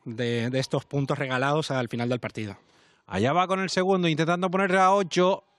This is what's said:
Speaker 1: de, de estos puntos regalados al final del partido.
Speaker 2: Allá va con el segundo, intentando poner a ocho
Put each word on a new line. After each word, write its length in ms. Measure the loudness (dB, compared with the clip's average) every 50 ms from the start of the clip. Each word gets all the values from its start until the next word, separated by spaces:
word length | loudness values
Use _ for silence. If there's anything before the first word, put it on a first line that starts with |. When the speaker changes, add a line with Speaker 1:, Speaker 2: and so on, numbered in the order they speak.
| -14
Speaker 1:
de, 440 | -12 -8 -6 -4 -2 -2 -2 -2 -2
de 100 | -2 -2
estos 260 | -2 -2 -4 -4 -4
puntos 340 | -4 -4 -2 -2 -2 -2 -4
regalados 520 | -4 -2 -2 0 0 0 0 0 -2 -2
al 180 | -2 -2 -2 -4
final 180 | -4 -4 -2
del 140 | -2 -2 -4
partido. 340 | -4 -8 -8 -8 -8 -10 -10 -14 _ _ _ _ _ _ _ _ _
Speaker 2:
Allá 280 | -6 -2 0 0 2 2
va 140 | 2 2
con 120 | 0 0 -2
el 100 | -2 -2
segundo, 380 | -2 0 0 2 2 2 2
intentando 420 | 2 0 0 0 0 0 0 0 0
poner 280 | 0 0 0 2 4
a 160 | 4 6 6 4
ocho 500 | 4 2 0 2 2 4 4 2 0 -4 _ _